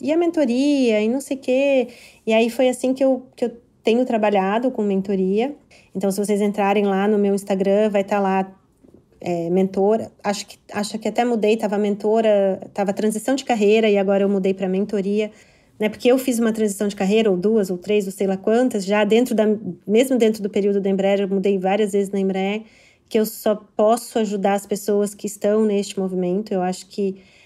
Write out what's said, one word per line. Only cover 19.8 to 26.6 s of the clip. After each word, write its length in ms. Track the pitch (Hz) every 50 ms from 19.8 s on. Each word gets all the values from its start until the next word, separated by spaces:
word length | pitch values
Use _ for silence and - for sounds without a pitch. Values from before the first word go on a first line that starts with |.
| -
mesmo 320 | 190 208 226 269 262 262
dentro 240 | 233 233 220 214 214
do 80 | 196 196
período 320 | 196 208 196 202 202 202
da 80 | 190 196
Embraer, 300 | 196 190 190 196 202 196
eu 80 | 202
mudei 320 | 185 196 196 190 202 202 190
várias 320 | 185 190 202 208 214 196
vezes 180 | 196 202 202 190
na 80 | 202 196
Embraer, 440 | 190 190 185 190 190 196 208 220 220 - - - - _ _ _ _
que 120 | - - 220
eu 60 | 214
só 300 | 214 - - - 220 208
posso 600 | 214 - _ - - 208 214 233 240 - - -
ajudar 360 | 233 220 196 208 196 190 196 202
as 120 | 202 202
pessoas 480 | - 208 202 - - 208 202 208 202 -
que 140 | - -
estão 360 | 202 - - - 202 208 220 220
neste 360 | 214 202 202 196 - - 190
movimento. 520 | 190 185 185 185 180 180 180 202 214 -
Eu 100 | 208 185